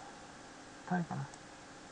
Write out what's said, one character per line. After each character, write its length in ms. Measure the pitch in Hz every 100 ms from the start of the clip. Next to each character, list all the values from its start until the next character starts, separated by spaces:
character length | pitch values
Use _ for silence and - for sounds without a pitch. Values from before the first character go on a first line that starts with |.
| - - - - - - - - -
タ 100 | 180
イ 60 |
か 100 | 165
な。 120 | 135 139 - - - - - -